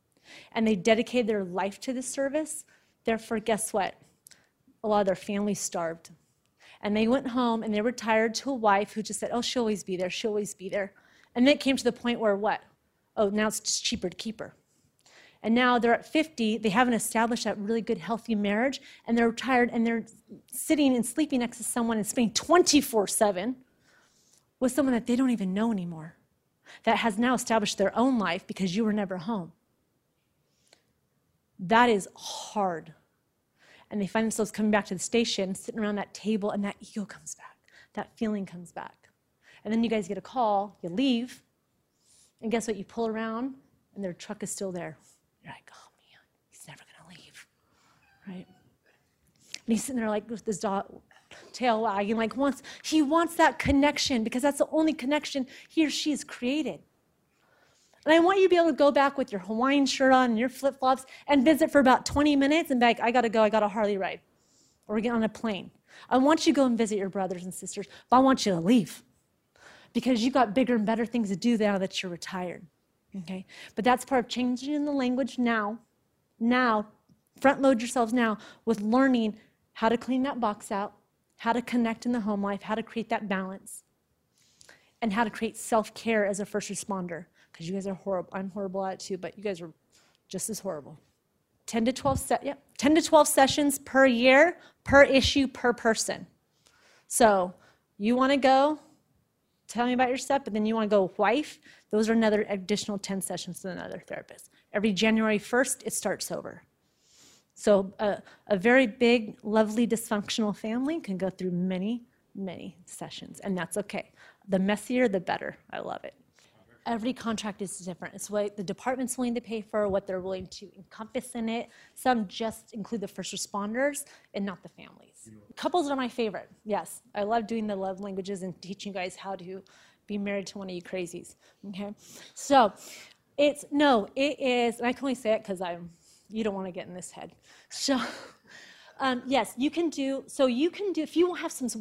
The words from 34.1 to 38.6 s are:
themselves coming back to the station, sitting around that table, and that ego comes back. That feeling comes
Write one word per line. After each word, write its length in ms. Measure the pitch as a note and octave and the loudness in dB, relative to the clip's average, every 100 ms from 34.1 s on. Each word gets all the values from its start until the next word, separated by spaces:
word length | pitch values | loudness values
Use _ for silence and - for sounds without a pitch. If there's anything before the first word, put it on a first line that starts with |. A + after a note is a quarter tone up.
| A3 A3+ | -2 0
themselves 260 | A3 G3+ | -2 -4
coming 200 | - G#3+ | -2 2
back 140 | G#3 G3+ | 2 0
to 60 | |
the 60 | F3+ | -6
station, 560 | - A#3 A#3 - F#3+ F#3+ | -2 0 0 -2 -4 -6
sitting 240 | - A3+ | -8 -4
around 160 | G#3 G3+ | -4 -4
that 180 | - | -6
table, 380 | - G3+ A3 G3+ | -8 -4 -2 -2
and 120 | G3+ | -4
that 120 | G3+ - | -4 -8
ego 260 | - A3 F#3+ | -12 -10 -10
comes 280 | - - - | -12 -18 -18
back. 220 | - _ _ - _ | -20 _ _ -20 _
That 220 | - - - | -12 -12 -6
feeling 280 | A3 G#3 F#3 | -4 -4 -6
comes 260 | F3 | -12